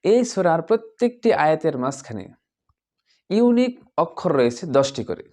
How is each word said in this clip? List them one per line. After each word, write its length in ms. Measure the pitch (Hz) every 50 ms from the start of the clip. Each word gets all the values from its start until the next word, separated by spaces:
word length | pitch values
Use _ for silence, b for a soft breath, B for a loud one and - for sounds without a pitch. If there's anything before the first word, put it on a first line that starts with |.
এই 220 | - 185 220 247 240
সূরার 380 | 240 - 196 180 175 160 165
প্রত্যেকটি 680 | 165 - 226 220 220 - _ _ 247 240 240 _ - 233
আয়াতের 460 | - - 151 156 160 156 165 160 139 127
মাঝখানে 500 | 123 135 135 135 - - 113 101 95 - - _ _ _ _ _ _ _ _ _ _ _ _ _ _ _ _ _ _ _
ইউনিক 500 | 185 214 240 240 240 240 254 247 247 - _ _ _
অক্ষর 360 | - 170 - - - - 175
রয়েছে 340 | 156 135 120 120 120 - -
দশটি 380 | 160 131 139 135 135 - - 110
করে। 180 | - 90 85 - _